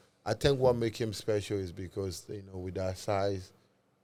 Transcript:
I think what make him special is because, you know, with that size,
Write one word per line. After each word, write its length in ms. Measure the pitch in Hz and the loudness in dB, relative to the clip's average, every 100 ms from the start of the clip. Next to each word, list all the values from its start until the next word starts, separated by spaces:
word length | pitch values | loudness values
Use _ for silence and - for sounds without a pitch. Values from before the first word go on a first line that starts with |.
| _ _ - | _ _ -4
I 80 | |
think 240 | 113 147 135 | 2 4 6
what 160 | 127 120 | 6 6
make 240 | 113 - | 2 0
him 140 | 113 | -2
special 420 | 98 - 104 - 104 | -2 0 0 2 -2
is 160 | 92 | -2
because, 540 | 85 92 101 95 85 - | -6 -8 -4 -4 -4 -8
you 140 | 104 98 | -12 -10
know, 60 | 95 | -8
with 160 | 92 | -6
that 240 | 90 92 95 | -2 -2 -2
size, 540 | - 98 101 98 92 - _ _ _ _ | 0 2 2 -2 -6 -18 _ _ _ _